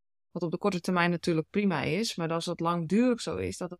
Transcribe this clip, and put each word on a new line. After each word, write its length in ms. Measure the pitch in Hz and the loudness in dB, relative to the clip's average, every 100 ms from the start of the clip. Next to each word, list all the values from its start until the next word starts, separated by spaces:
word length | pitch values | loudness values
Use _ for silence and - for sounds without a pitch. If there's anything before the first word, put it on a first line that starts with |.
| _ _ _ | _ _ _
wat 120 | 170 | -6
op 80 | 170 | -4
de 60 | 175 | 0
korte 220 | 156 180 | 0 0
termijn 300 | - 180 170 | 0 2 4
natuurlijk 380 | 175 - 160 156 | 2 0 0 0
prima 320 | 208 202 160 | 0 0 2
is, 340 | 143 170 233 - | 0 0 -2 -2
maar 160 | 165 | -2
als 140 | 165 170 | -2 -2
dat 140 | 170 | -2
langdurig 640 | 170 175 160 196 254 233 | 0 0 2 2 4 0
zo 140 | - 160 | -2 -4
is, 220 | 185 - | -4 -4
dat 120 | 180 | -8
het, 100 | 175 | -12